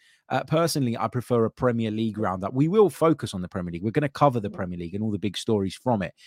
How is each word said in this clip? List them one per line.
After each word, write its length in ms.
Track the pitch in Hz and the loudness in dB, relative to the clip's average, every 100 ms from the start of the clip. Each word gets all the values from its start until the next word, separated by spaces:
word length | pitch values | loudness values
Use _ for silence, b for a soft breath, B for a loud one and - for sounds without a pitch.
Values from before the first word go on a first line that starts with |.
| b b _ | b b _
uh, 140 | 131 | -4
"Personally, 540 | - 160 165 156 123 113 | 0 2 2 0 -2 -2
I 100 | 110 | -2
prefer 380 | 123 - 120 113 | -4 0 2 2
a 40 | |
Premier 400 | - 127 117 110 | 0 0 0 -2
League 280 | 107 113 104 | -2 -2 -2
roundup." 360 | 104 92 98 | -4 -2 -2
We 140 | 131 156 | 0 4
will 220 | 214 190 | 6 4
focus 440 | - 165 151 117 | 4 2 2 -2
on 80 | 92 | -6
the 60 | 90 | -6
Premier 240 | 98 87 | -6 -6
League. 120 | 85 | -4
We're 80 | 107 | -2
gonna 180 | 147 143 | -2 -2
cover 320 | - 143 120 | 2 2 2
the 80 | 101 | -4
Premier 280 | - 90 87 | -6 -6 -6
League 160 | 85 | -8
and 80 | 101 | -4
all 80 | 110 | -4
the 80 | 101 | -2
big 200 | 101 - | -4 -4
stories 360 | - 107 95 | 0 0 0
from 280 | - 127 110 | -4 -2 -2
it. 120 | 87 - | -2 -10